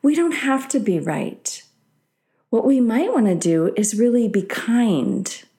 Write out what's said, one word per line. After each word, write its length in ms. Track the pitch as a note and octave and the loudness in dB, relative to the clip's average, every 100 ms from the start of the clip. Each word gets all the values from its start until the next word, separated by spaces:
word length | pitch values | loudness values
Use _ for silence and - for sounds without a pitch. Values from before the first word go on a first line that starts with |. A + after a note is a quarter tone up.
We 120 | C#4+ | 2
don't 180 | D4+ E4+ | 2 0
have 360 | - C4+ C4+ - | -2 -2 -2 -2
to 100 | C#4 | -4
be 220 | G#3 F3 | -2 -2
right. 640 | D3+ D3 - - - - - _ _ _ _ _ _ _ _ | -2 -4 -6 -10 -14 -14 -18 _ _ _ _ _ _ _ _
What 160 | A3+ C4 | 0 2
we 120 | C4+ | 2
might 340 | A#3+ A3+ G4 | 2 2 0
want 140 | G4 G#3 | 2 2
to 80 | |
do 380 | F3 E3+ E3 E3+ | 2 2 2 0
is 240 | - G#3 G#3 | 0 -2 2
really 300 | A#3+ A#3+ A3+ | 2 2 2
be 140 | G3+ | 0
kind. 1000 | F#3 - - A#3 A#3 D#3+ A#2 - F#3 - - | -4 -8 0 2 2 2 0 -2 -6 -10 -18